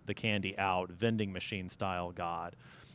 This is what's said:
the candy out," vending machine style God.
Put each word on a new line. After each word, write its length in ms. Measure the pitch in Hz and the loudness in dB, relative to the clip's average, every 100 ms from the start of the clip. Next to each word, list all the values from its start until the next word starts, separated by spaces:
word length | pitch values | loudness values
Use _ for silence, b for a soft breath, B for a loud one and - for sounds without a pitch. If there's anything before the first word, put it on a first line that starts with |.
| - | -4
the 80 | |
candy 420 | 98 113 104 95 98 | 0 2 2 2 2
out," 320 | 98 92 90 | 4 4 2
vending 420 | 87 113 113 101 | 2 4 4 2
machine 360 | 90 - 98 92 | -2 -4 -4 -4
style 420 | - 98 90 87 | -2 0 0 -2
God. 440 | 90 85 85 87 - B B B | -2 -4 -2 -6 -10 B B B